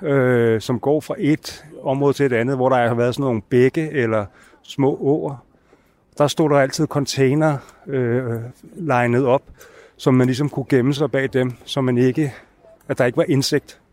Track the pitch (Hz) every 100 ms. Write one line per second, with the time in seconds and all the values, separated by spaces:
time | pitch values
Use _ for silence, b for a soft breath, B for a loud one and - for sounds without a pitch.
0 | 165 139 127 120 117 110 - 120 139 151
1 | - - 156 156 - - - - - 135
2 | 143 135 139 117 123 135 127 127 120 117
3 | 120 120 139 113 - 123 131 165 156 147
4 | 117 110 101 b b b - - 139 -
5 | 135 151 156 135 - b b b b b
6 | b - 143 - 156 143 135 - 156 147
7 | 135 - 135 147 156 143 B B - 139
8 | 123 120 127 113 117 - - - 160 123
9 | 120 120 135 135 - - B B B B
10 | 147 127 127 127 147 - 135 135 123 143
11 | 147 139 135 131 127 120 - - 127 123
12 | 127 139 147 - B B - - - 143
13 | 127 120 170 139 131 147 - - _